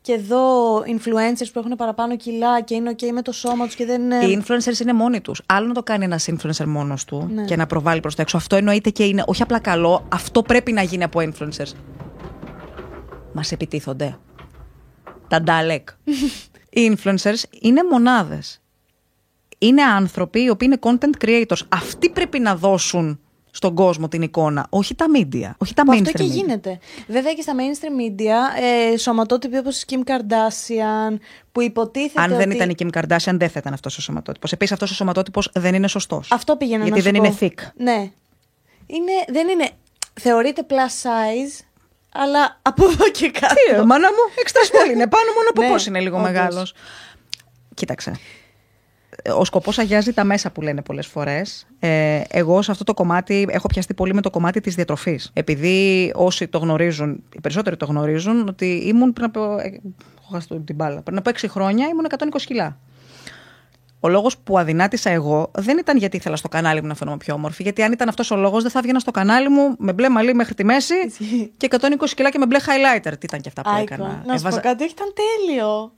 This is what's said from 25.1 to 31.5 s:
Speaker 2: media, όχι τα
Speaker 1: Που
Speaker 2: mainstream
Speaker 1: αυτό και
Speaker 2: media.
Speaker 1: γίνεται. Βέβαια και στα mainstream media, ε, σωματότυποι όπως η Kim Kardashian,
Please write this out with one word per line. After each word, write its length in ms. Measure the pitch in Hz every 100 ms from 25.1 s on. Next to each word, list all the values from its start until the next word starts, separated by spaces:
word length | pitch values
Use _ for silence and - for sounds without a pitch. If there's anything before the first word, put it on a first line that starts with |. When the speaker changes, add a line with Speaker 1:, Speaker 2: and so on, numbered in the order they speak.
| 294
Speaker 2:
media, 340 | 151 123 98 -
όχι 160 | 190
τα 100 | -
Speaker 1:
Που 80 | 285
Speaker 2:
mainstream 100 | 233
Speaker 1:
αυτό 100 | 190
και 120 | -
Speaker 2:
media. 40 | -
Speaker 1:
γίνεται. 520 | 359 381 220 190 180 - - -
Βέβαια 260 | 233 277
και 80 | 311
στα 120 | 311
mainstream 480 | 262 262 285 320 269 233
media, 500 | 196 220 226 269 - 247 240 226
ε, 40 | 226
σωματότυποι 600 | 247 226 220 240 254 262
όπως 240 | 262 262
η 40 | -
Kim 200 | 262 254
Kardashian, 1080 | 262 208 226 220 220 - 226 214 214 220 214 - - _